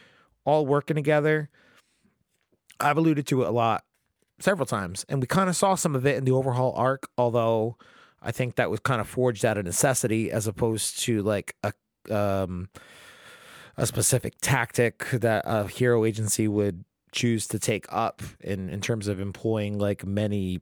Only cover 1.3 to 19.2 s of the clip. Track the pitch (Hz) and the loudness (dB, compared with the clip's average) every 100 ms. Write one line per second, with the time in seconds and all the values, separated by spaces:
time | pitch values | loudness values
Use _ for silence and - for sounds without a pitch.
1.3 | 156 151 _ _ _ _ _ _ _ _ | 0 -2 _ _ _ _ _ _ _ _
2.3 | _ _ _ _ - 143 147 165 151 143 | _ _ _ _ -2 0 2 2 0 0
3.3 | 131 113 117 117 107 - _ _ _ _ | 0 0 2 2 0 -6 _ _ _ _
4.3 | _ - 190 135 113 92 92 - 139 127 | _ -2 0 -2 -2 -4 -8 -4 -2 0
5.3 | 180 190 170 196 190 175 135 135 123 131 | 2 2 2 2 2 0 0 0 0 2
6.3 | 131 135 123 127 - 127 135 - - 120 | 2 2 0 0 2 0 0 -6 -2 2
7.3 | 117 113 113 110 113 - - - _ - | 2 2 2 0 -6 -18 -20 -20 _ -10
8.3 | - 123 - 104 104 - 123 101 - 127 | -4 -4 0 -2 -2 -2 -2 -2 0 0
9.3 | 104 117 104 90 87 143 127 123 110 104 | 2 0 0 -2 0 2 2 0 0 0
10.3 | 113 104 101 117 110 - - - 110 98 | -2 -4 -2 0 0 -4 -4 -2 0 2
11.3 | 101 - - 104 - _ _ - 107 101 | 0 -4 -6 -6 -6 _ _ -4 -2 0
12.3 | 98 95 90 95 - - - - - - | 0 -2 -6 -10 -14 -20 -20 -20 -20 -20
13.3 | - - - - - 120 - 110 127 - | -20 -20 -20 -18 -2 -2 0 2 2 0
14.3 | - - 139 120 - 120 - - 123 113 | -6 0 0 0 2 0 0 -4 0 2
15.3 | 110 - 110 101 - 127 120 110 107 107 | 0 0 -2 -2 0 2 4 2 0 -2
16.3 | - 107 104 101 87 - _ _ - 120 | 0 2 2 0 -2 -12 _ _ -2 2
17.3 | 113 - 110 - 107 - 101 113 - - | 0 -2 -4 -2 -2 -2 -2 -2 -4 -12
18.3 | - - 95 92 110 - 113 101 95 | -12 -6 -6 -4 -6 -4 -2 -2 -4